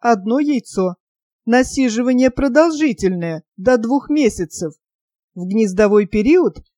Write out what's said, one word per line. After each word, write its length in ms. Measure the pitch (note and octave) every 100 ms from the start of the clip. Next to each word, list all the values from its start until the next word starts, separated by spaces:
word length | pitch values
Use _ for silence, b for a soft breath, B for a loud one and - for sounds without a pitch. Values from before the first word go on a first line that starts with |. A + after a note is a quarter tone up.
одно 400 | A#3 A3 G3 C4
яйцо. 560 | D4 C4+ - - F#3 F3+ _ _ _ _ -
Насиживание 840 | B3 C4 C#4+ B3+ A3 B3 B3+ C4
продолжительное — 1120 | B3+ C4+ C4 E4+ D4+ D#4 G3+ F#3+ F3+ E3+ E3 - -
до 220 | G3 B3
двух 320 | A3+ C4+ -
месяцев. 600 | D4+ A#3+ - F3 - E3+ - _ _ _ _ _
В 120 | F3+ F3+
гнездовой 600 | G#3+ G#3+ F#3 G#3 G#3 G#3
период 560 | G#3+ G#3+ F4+ C4 - -